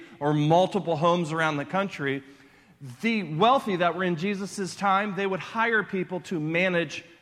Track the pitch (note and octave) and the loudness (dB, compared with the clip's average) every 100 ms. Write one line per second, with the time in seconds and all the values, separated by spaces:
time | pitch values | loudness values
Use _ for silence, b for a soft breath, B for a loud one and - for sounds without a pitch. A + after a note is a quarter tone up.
0 | B B D3 D3+ D3 E3+ F#3 G3+ D#3+ D#3 | B B 0 2 4 6 4 0 -2 2
1 | E3+ F3 D#3 D#3+ D#3+ D3 C#3+ F#3 G3 - | 4 4 0 0 0 0 -2 -2 -2 -4
2 | C#3 C3+ - B B B B B C#3 B2 | -4 -4 -6 B B B B B -18 -6
3 | A3+ A3 E3 D#3 A3 C4+ A3+ F3+ F3 E3 | -2 -2 -2 2 4 4 2 0 0 2
4 | F#3 E3+ G3 G3 G3 - F3+ - G3 F#3+ | -2 0 -2 -4 -6 -6 -8 -2 2 2
5 | G#3 F3+ G3 F#3 - A3+ A3+ A3+ F#3 G3 | 0 -2 -2 -4 -6 -2 0 0 0 -4
6 | F3 F3+ - F3 D#3 E3 F#3 F3 D#3+ - | -4 -6 -6 -4 -2 0 2 2 -2 -6
7 | - - | -16 -20